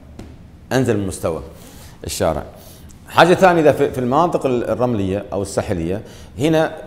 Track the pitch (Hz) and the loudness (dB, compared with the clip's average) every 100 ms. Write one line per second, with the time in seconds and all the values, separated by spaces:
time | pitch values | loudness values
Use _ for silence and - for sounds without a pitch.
0 | - - - - - - - 127 117 104 | -20 -20 -20 -20 -20 -18 -2 0 2 0
1 | 95 - 92 78 67 - - - - - | -2 -4 -4 -4 -8 -18 -20 -20 -20 -14
2 | - - 87 71 - - - - - - | -10 -2 0 0 -6 -16 -20 -20 -20 -20
3 | - - 170 170 185 170 147 139 139 127 | -2 4 6 6 6 6 4 4 0 0
4 | 123 143 175 160 139 123 - 107 123 107 | 0 2 2 0 0 -2 -2 -2 0 0
5 | 95 95 - 98 98 - 104 90 82 104 | -2 -4 -4 -6 -4 -4 -2 -4 -4 -6
6 | - - - 95 156 156 160 - | -8 -20 -14 -2 2 2 0 -4